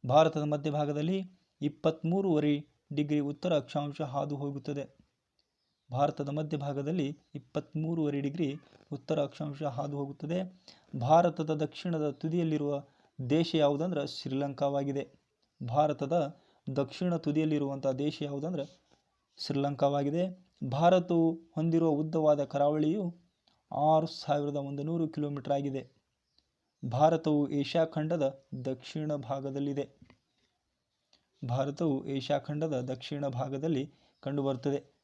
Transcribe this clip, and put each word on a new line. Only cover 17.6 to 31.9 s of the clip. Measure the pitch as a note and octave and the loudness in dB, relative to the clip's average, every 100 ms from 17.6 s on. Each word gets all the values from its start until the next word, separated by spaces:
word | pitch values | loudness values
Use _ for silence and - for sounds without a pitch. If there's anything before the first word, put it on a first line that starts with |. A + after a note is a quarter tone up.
| C#3 C#3 C3+ | -2 -2 -2
ದೇಶ | C3 D3 - | -2 -2 -4
ಯಾವುದಂದ್ರೆ | D3 C#3+ D#3 E3+ C#3+ - _ _ _ _ _ - | -6 -6 -6 -6 -8 -12 _ _ _ _ _ -14
ಶ್ರೀಲಂಕಾವಾಗಿದೆ. | - C#3 C#3 C#3 C#3 C#3+ C#3+ D#3+ F#3 F3+ _ _ C3+ | -4 0 0 2 2 2 0 0 -2 -4 _ _ -4
ಭಾರತವು | C3+ E3+ F#3 F3 E3+ E3 E3 - | 4 6 6 4 4 4 2 -8
ಹೊಂದಿರುವ | - E3 E3 E3 | -2 2 4 4
ಉದ್ದವಾದ | D3 D#3 D#3+ D#3 D3 | 2 2 2 4 4
ಕರಾವಳಿಯು | C#3 C#3+ C#3+ D3+ D3+ G3+ F3 E3+ _ _ _ _ _ - | 2 2 2 4 2 2 -2 -6 _ _ _ _ _ 0
ಆರು | D3+ D#3+ E3 | 4 4 4
ಸಾವಿರದ | - - D3 C#3+ C#3+ | -6 -2 0 0 -4
ಒಂದು | C#3 C#3+ | -4 -6
ನೂರು | D3 E3+ D#3+ | -2 -2 -2
ಕಿಲೋಮೀಟರ್ | D#3 D3 C#3+ B2+ | -2 -4 -4 0
ಆಗಿದೆ. | C#3+ C#3+ C3+ B2 _ _ _ _ _ _ _ _ _ A#2+ | 0 0 -4 -8 _ _ _ _ _ _ _ _ _ -6
ಭಾರತವು | A#2+ D#3 E3 D#3+ D3 C#3+ | 4 6 6 2 2 2
ಏಷ್ಯಾ | C#3+ C#3 E3+ | 0 0 2
ಖಂಡದ | D#3+ D#3+ D#3 E3+ C3+ C#3 _ C3+ | 0 0 -2 0 0 -2 _ -8
ದಕ್ಷಿಣ | B2+ C3 - D#3 D3+ | -6 -6 -8 -6 -4
ಭಾಗದಲ್ಲಿದೆ. | D3 A#2+ C#3 C3+ C#3 C#3+ C#3 C#3+ _ - _ _ _ _ _ _ _ _ _ _ _ _ _ B2+ | -4 -4 -6 -4 -4 -2 -2 -6 _ -20 _ _ _ _ _ _ _ _ _ _ _ _ _ -6
ಭಾರತವು | B2+ C#3 C3+ E3 | -2 -2 0 0